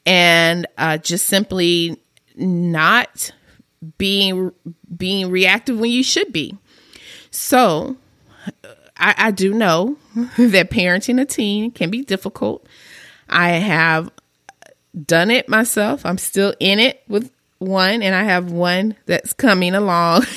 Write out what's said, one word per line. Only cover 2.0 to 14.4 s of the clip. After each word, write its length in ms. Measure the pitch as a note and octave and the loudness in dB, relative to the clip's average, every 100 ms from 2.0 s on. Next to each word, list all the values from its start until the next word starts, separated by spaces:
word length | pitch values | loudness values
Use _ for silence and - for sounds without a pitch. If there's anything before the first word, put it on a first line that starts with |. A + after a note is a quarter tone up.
| _ _ _ - | _ _ _ -6
not 960 | F#3 F3 F3 E3 D#3+ A#3 - - - - _ _ _ _ D#3+ - | -4 -2 -2 2 2 2 0 -8 -14 -14 _ _ _ _ -16 -4
being, 540 | G3 G3 F#3+ F#3 F#3 - E3+ E3 - | -2 0 0 -2 -6 -8 -18 -20 -18
being 380 | F3 F#3 G3 F#3 | -8 -4 -4 -2
reactive 480 | F#3 F#3 G#3 - A3+ | 2 2 2 -2 -2
when 100 | A#3 | 0
you 140 | B3 | 0
should 300 | C4 E4 G4 | 0 -2 -2
be? 240 | E3+ C#3 G3 _ _ _ - - - - | -4 -8 -12 _ _ _ -20 -20 -20 -14
So 640 | - - B3+ A3+ D#3 - C4 _ _ _ - - - G#2+ - _ - | -10 0 2 4 2 -4 -10 _ _ _ -18 -18 -18 -20 -20 _ 0
I, 180 | F#3 - | 0 2
I 140 | A3 | 0
do 220 | F#3+ F#3+ | 0 0
know 420 | A3 G3+ D#3+ A3 D4 _ | 2 2 2 0 -4 _
<laughs> 100 | A3+ A#3+ - | -6 -2 2
that 320 | A#3+ F#3 F#3 | 4 4 2
parenting 520 | - F3+ F3+ A3 B3 | 0 0 0 0 0
a 20 | |
teen 480 | C#4+ - G#3 G#3 A3+ | 0 -2 -2 -2 -4
can 180 | - E3+ | -4 -4
be 120 | A3+ | -4
difficult. 640 | C#4 F#3+ - - - - - - - - - - - | -4 -6 -6 -6 -6 -6 -14 -20 -20 -20 -20 -20 -4
I 220 | - F3 | 0 2
have 600 | E3+ G#3 D#3+ E3 D#3+ F3 - _ _ | 0 0 2 2 0 -4 -14 _ _